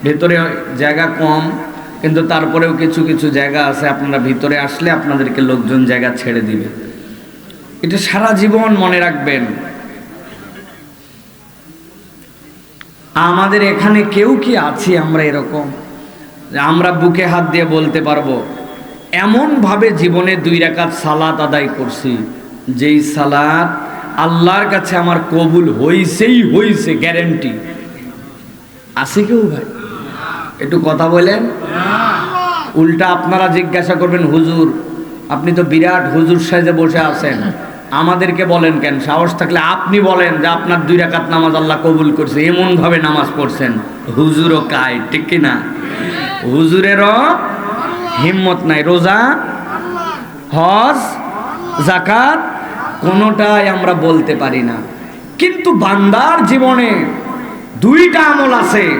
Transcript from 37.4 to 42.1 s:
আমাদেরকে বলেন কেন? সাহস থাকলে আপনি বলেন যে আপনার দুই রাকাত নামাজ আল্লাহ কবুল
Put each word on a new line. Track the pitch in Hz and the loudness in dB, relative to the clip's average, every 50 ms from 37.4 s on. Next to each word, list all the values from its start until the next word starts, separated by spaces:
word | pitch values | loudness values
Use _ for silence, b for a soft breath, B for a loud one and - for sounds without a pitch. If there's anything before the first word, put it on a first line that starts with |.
| 104 98 87 - - - - - - - | -4 -4 -6 -6 -10 -14 -16 -16 -12 -6
আমাদেরকে | - 143 160 165 180 180 190 185 170 160 185 | -2 0 0 2 2 2 0 0 0 0 0
বলেন | 165 175 170 165 160 160 147 | 2 2 4 4 2 2 2
কেন? | 143 147 139 135 | 0 -2 -2 -2
সাহস | 135 151 147 160 170 170 170 | -2 -2 0 0 0 0 0
থাকলে | - 175 165 175 170 | -2 -2 0 0 0
আপনি | 156 165 185 185 - 180 190 208 | 0 0 0 -2 -2 0 2 4
বলেন | 202 190 185 180 180 175 165 156 | 4 4 4 4 2 2 2 0
যে | 151 165 | 0 0
আপনার | 170 170 - 175 175 170 151 151 | 0 0 0 0 0 0 2 2
দুই | 180 175 | 4 4
রাকাত | 175 165 165 170 160 - | 4 2 0 -2 -2 0
নামাজ | 165 160 165 160 160 | 0 2 2 2 2
আল্লাহ | 160 156 156 151 156 - | 2 2 0 0 0 2
কবুল | 165 160 156 156 151 | 2 2 4 4 2